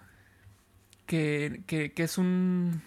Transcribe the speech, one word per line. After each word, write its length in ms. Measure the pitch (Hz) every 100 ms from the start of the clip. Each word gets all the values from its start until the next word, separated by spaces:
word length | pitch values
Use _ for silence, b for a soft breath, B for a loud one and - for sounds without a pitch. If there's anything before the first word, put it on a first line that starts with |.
| b b b b b b _ _ _ - -
que, 580 | 160 151 147 147 - -
que, 260 | 160 147
que 100 | -
es 140 | 165 -
un, 640 | 180 180 185 180 175 165